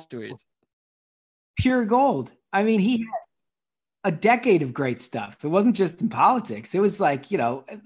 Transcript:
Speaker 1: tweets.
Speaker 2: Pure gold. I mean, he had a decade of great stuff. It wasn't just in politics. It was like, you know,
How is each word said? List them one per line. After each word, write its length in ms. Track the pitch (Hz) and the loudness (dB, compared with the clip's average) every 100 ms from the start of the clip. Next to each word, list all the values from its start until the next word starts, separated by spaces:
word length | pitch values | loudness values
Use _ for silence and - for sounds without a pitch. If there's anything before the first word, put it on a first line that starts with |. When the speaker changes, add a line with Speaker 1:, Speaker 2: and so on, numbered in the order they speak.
| - | -4
Speaker 1:
tweets. 360 | 120 107 - - _ _ _ _ _ _ _ _ _ _ - | -12 -12 -16 -20 _ _ _ _ _ _ _ _ _ _ -2
Speaker 2:
Pure 300 | 254 254 214 | 0 2 2
gold. 460 | 240 277 156 120 _ - | 2 2 0 -6 _ -6
I 100 | 196 | -2
mean, 160 | 214 220 | 2 2
he 200 | 196 240 | 2 0
had 100 | 226 659 - _ _ _ _ _ _ _ | -4 -10 -12 _ _ _ _ _ _ _
a 80 | 202 | -4
decade 500 | 165 208 240 240 180 | 0 2 2 4 2
of 100 | 139 | 2
great 280 | 120 131 117 | -4 -4 -4
stuff. 440 | - 117 104 - | -6 -8 -10 -8
It 40 | 147 | -2
wasn't 260 | 180 214 | 2 2
just 260 | 208 185 165 | 2 0 -2
in 80 | - | -4
politics. 680 | 120 175 247 - 107 - 180 | 2 4 4 -2 -10 -6 0
It 40 | |
was 200 | 208 202 | 0 2
like, 280 | 170 139 - | 0 0 -4
you 60 | 185 | -2
know, 260 | 117 135 - 208 | -2 -4 -10 -20